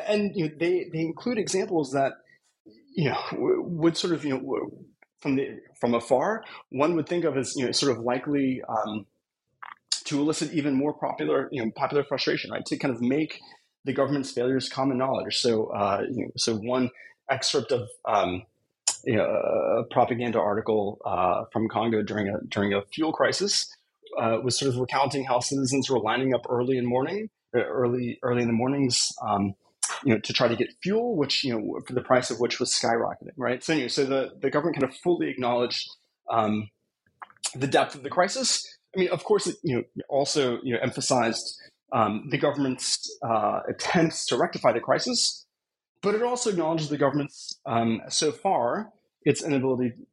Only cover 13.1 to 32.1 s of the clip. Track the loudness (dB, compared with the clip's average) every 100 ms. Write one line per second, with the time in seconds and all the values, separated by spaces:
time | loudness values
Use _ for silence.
13.1 | 2 0 -6 -16 -20 _ _ -6 0 0
14.1 | 0 -2 -2 0 0 -2 -2 0 0 0
15.1 | -2 -2 0 2 2 0 0 0 0 -2
16.1 | -4 -6 -2 -2 -2 0 0 0 -2 -20
17.1 | _ -4 -2 0 0 0 -2 -2 -8 0
18.1 | 2 2 -2 -8 _ _ _ -4 -2 0
19.1 | 2 2 2 2 2 2 0 2 2 2
20.1 | 2 0 2 2 0 0 0 0 -4 -4
21.1 | 0 2 2 -2 -2 0 0 0 0 0
22.1 | -2 -2 -4 -4 -2 2 0 -2 -4 -2
23.1 | 2 0 2 0 0 -2 -12 _ _ -10
24.1 | -2 0 2 0 0 0 0 0 2 2
25.1 | 0 0 0 0 -2 0 0 2 0 2
26.1 | 0 0 0 0 0 2 0 2 0 0
27.1 | -4 -8 _ _ 0 0 0 0 0 -4
28.1 | -4 0 0 2 2 2 2 2 2 0
29.1 | -4 -2 2 0 -2 _ _ -6 -2 2
30.1 | 2 2 2 2 2 -2 _ -2 0 0
31.1 | 0 0 0 0 -2 -4 -6 -4 -4 4